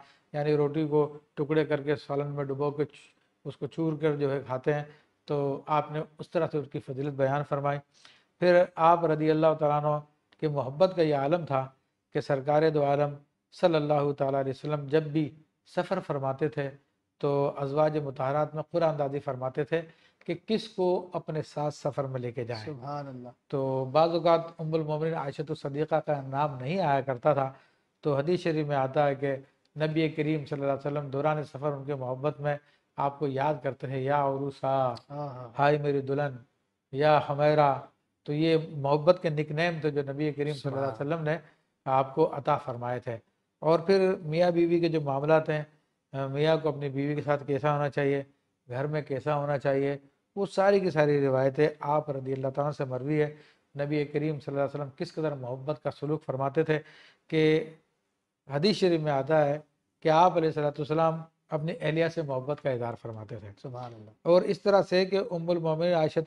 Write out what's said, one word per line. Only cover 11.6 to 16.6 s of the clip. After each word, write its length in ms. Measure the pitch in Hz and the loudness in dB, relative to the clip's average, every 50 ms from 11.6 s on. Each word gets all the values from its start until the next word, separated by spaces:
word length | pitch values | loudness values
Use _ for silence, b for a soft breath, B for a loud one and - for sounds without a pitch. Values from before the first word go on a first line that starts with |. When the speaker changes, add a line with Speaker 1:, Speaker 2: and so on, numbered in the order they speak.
| 131 131 - _ _ _ _ _ _ _ - | -2 -4 -10 _ _ _ _ _ _ _ -6
Speaker 1:
کہ 80 | 151 | -4
سرکار 500 | - - 147 135 127 143 147 151 156 160 | -2 0 -2 0 2 2 4 4 4 4
دو 140 | 151 151 143 | 4 2 2
عالم 300 | 143 143 143 147 143 143 143 - _ _ _ _ _ - - | 2 2 2 0 0 -2 -6 -14 _ _ _ _ _ -2 0
صلی 140 | - 180 165 | 2 2 4
اللہ 380 | 156 147 147 151 147 143 143 139 - | 2 2 2 2 2 2 0 0 0
تعالیٰ 220 | 143 135 139 139 | -2 0 0 0
علیہ 120 | 139 135 131 | -2 -2 -4
وسلم 300 | - - 151 151 151 143 | -6 -6 -6 -6 -6 -4
جب 160 | 135 139 160 156 | -4 -4 -4 -4
بھی 280 | 151 143 160 151 135 - - _ _ _ _ _ _ - | -2 -2 -2 -2 -4 -6 -12 _ _ _ _ _ _ -6
سفر 240 | 180 175 - 196 185 | -6 -4 -2 -4 -4
فرماتے 480 | 180 - 156 143 135 135 135 135 156 147 | -4 -4 -4 -4 -2 -4 -2 -2 -2 -2
تھے 220 | - - | -2 -4